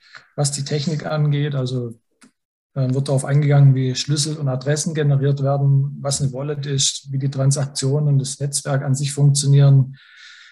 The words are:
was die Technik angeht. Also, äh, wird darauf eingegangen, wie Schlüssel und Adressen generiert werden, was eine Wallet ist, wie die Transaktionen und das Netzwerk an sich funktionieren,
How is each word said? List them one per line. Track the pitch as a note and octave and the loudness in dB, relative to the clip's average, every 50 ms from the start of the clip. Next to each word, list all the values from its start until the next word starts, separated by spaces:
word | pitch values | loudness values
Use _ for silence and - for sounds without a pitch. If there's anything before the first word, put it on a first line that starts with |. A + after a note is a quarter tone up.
| _ _ - - _ _ _ | _ _ -20 -20 _ _ _
was | - D3 C#3 | -4 -4 -2
die | - C#3 C#3 | -4 -6 -6
Technik | - D3 D3+ C#3+ F3 D#3 D3 - | -4 -4 -4 -4 -4 -4 -4 -4
angeht. | E3 D#3 D3+ D3+ D3 C#3+ C#3+ D3 D3 C#3 | -4 -2 -2 0 0 0 0 -2 -2 -2
Also, | C3+ B2+ B2 C3 B2 A#2+ A#2 A2+ - _ _ _ _ - - _ _ _ _ _ _ _ _ - | -4 -4 -4 -4 -4 -6 -8 -10 -14 _ _ _ _ -20 -20 _ _ _ _ _ _ _ _ -6
äh, | C#3 C3 B2+ | -4 -2 0
wird | B2+ C#3 C#3 D3 | 0 -2 0 0
darauf | C#3 C3 - | -2 -2 0
eingegangen, | C#3+ C#3+ D3+ D3 C#3+ C#3+ C#3+ C#3 C3+ B2+ | 0 2 2 4 4 6 6 6 6 6
wie | C3 C3 B2+ B2 | 4 2 -2 -2
Schlüssel | - - C#3+ D3+ D3 D3 D#3 D3+ | -4 -4 -4 -2 -2 -2 -4 -4
und | D#3+ D3 C3 | -4 -4 -4
Adressen | B2+ C3+ - D3 D3+ D#3 - F3+ D#3 | -4 -4 -2 -2 -2 -2 -2 -4 -2
generiert | D#3 D3 C#3+ C#3 C3+ C#3 C#3+ C#3 C#3 | -2 0 2 2 2 2 0 0 0
werden, | C3+ C#3 C#3 C#3 C#3 C#3 C#3 C3+ C#3 C#3+ - - | -2 -2 0 0 2 2 2 2 2 -2 -4 -6
was | C3+ C#3 C#3 - | -6 -4 -4 -2
eine | C#3+ B2+ | -4 -4
Wallet | A#2+ C3 C#3+ D3+ D3 C#3+ C3+ | -4 -6 -6 -6 -6 -6 -6
ist, | D3 C#3 C3+ - - - - - C#3 | -4 -2 -2 0 -2 -4 -6 -8 -8
wie | C3+ C3 | -6 -4
die | C#3 C3+ | -4 -4
Transaktionen | C3+ C3 C3+ C3+ - D3+ C3+ - - - C3+ C3+ C#3+ D3+ D3 D3 | -2 0 0 2 2 0 -2 -4 -4 -4 -2 0 0 0 2 2
und | C#3 C3 | 2 2
das | B2 - - - | 0 -2 -6 -6
Netzwerk | C#3 C#3+ - - - D3 C#3 C3+ | -6 -6 -6 -6 -4 -4 -4 -2
an | - C#3+ C3 | -2 -2 -2
sich | D3 D3 C#3 | -2 -2 -4
funktionieren, | - C#3+ C#3+ C#3+ - - C#3 C#3 C#3 C#3 C#3 C#3 C#3 C3+ B2+ - - - _ _ - - - - - - - - | 0 2 2 4 4 2 2 4 6 6 6 8 6 6 4 2 -2 -14 _ _ -20 -20 -20 -20 -20 -20 -20 -20